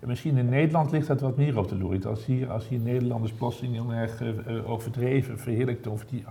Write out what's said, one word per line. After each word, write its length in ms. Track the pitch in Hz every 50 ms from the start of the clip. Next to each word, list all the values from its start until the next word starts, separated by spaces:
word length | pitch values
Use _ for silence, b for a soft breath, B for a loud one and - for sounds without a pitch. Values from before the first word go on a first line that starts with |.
en 80 | - 123
misschien 280 | 123 117 - 160 143
in 120 | 131 123 123
Nederland 420 | 127 139 156 156 156 170 156 139
ligt 160 | 160 156 143
dat 140 | - 143 117
wat 160 | 135 135 120
meer 220 | 127 143 147 131 110
op 100 | 98 -
de 80 | 98
loer. 320 | 98 95 90 92 95 95 110
Als 160 | 110 110 -
hier, 260 | - 131 127 131 123
als 180 | - 113 110 -
hier 120 | 135 120
Nederlanders 520 | 113 117 123 127 123 120 120 117 113 107 113
plotseling 420 | 113 127 120 117 - - 123 120
heel 180 | 113 117 120 117
erg, 280 | 117 113 110 113 -
eh, 80 | 120 113 110 107 110 - 113
eh, 140 | 113 104 107
overdreven, 680 | 113 107 - - 113 123 120 127 131 135 127 - 117 107
verheerlijkt 480 | - - 120 110 127 127 120 113 -
over 200 | 113 104 107 -
die, 180 | - 135 120 110 -